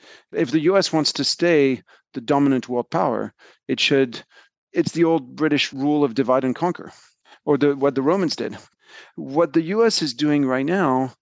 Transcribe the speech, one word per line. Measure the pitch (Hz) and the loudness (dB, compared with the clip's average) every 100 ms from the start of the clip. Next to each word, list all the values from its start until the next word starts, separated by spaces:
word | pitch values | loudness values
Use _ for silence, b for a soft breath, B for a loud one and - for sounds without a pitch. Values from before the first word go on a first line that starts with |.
| B B B | B B B
If | 110 147 | -4 -2
the | 156 | 0
U | 156 196 | 2 2
S | 170 | 2
wants | 160 143 | 0 0
to | - | -2
stay | 139 - 175 156 135 127 - b b | -4 -2 2 4 2 0 -8 b b
the | 139 | -10
dominant | 117 143 143 131 120 | -2 2 2 0 -2
world | 123 - | -6 -4
power, | 170 170 107 107 - b b - | -2 -2 -2 -6 -12 b b -6
it | 135 | -2
should, | - 139 131 113 - b b _ _ | 2 2 0 -4 -18 b b _ _
it's | 180 147 | -4 -2
the | 160 | 0
old | 165 165 127 131 | 2 2 -2 -4
British | 151 143 - | 0 0 -2
rule | 139 143 147 | -4 -2 0
of | 143 | 0
divide | 113 120 127 131 | 0 0 0 0
and | 120 | -2
conquer, | 175 - - - _ _ _ b | -4 -4 -12 -20 _ _ _ b
or | - 143 | 0 2
the, | 143 143 | 2 2
what | 139 135 | 0 0
the | |
Romans | 135 190 165 - | 0 2 0 -2
did. | - - - _ B B B B | -8 -10 -18 _ B B B B
What | 143 143 165 | -4 0 2
the | 165 | 2
U | 160 208 226 | 0 2 2
S | - | 0
is | 151 | -4
doing | 120 147 147 135 | -2 0 2 2
right | 127 139 | 0 0
now | 190 160 127 131 - | 0 0 0 -2 -6